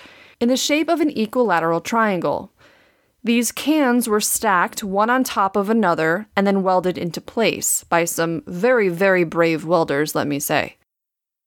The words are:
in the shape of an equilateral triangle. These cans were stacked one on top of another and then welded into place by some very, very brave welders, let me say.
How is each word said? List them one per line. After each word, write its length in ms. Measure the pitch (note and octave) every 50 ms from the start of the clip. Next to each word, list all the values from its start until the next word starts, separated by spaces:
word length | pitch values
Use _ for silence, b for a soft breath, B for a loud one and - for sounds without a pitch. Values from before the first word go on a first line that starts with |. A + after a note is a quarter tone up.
| B B B B B B B -
in 100 | A#3+ A#3+
the 80 | C4
shape 300 | - - - D4 D#4 D#4+
of 140 | D#4+ E4+ D4+
an 160 | E4+ D4 -
equilateral 640 | - A3 G#3 - B3+ B3 G#3 F3 E3 D#3+ E3 E3 E3+
triangle. 680 | - - A3+ A#3 A3 G#3+ F#3+ E3+ D#3 D3 C#3 - - - b b b b b b b b b b b b b _ -
These 280 | A#3+ A#3 A#3+ A3+ -
cans 560 | - - - C#4 D#4 D#4 C#4 B3 A#3+ B3 A#3
were 140 | A3+ G#3 G#3+
stacked 600 | G#3 - - - A3+ G#3+ F#3+ F3 F3+ - - - A3
one 260 | F#3+ F#3+ G3 G#3+ A#3+
on 140 | B3 C4+ B3+
top 320 | - - A3+ G3 F#3+ -
of 140 | G#3 G3 G3+
another 580 | A3 A#3 G3+ F3 E3 D#3+ D#3+ D#3+ E3 G3+ G#3+ - -
and 100 | G3+ G3
then 180 | G3+ G3 G3 F3+
welded 340 | F#3+ F#3 F#3 E3+ F3+ F3
into 240 | - E3+ E3+ - -
place 600 | - - - A#3 A3 E3+ - - - - - - -
by 200 | - F3 E3+ E3+
some 380 | E3+ - - E3 E3 E3 - -
very, 420 | - F3+ F3 G#3 B3+ B3+ A#3 G3+ F#3
very 340 | E3+ E3+ G3 G3 F#3 F3+ E3+
brave 420 | D#3 D#3+ E3 E3+ E3 E3 D3 -
welders, 480 | D#3+ F3+ E3 D#3+ D3 C#3+ C#3+ D#3 D3+ -
let 140 | D#3 C#3+
me 120 | D3 C#3+ C#3+
say. 380 | - - D#3 C3 E2+ - - _ _ _ _ _ _ _ _ _ _ _ _ _ _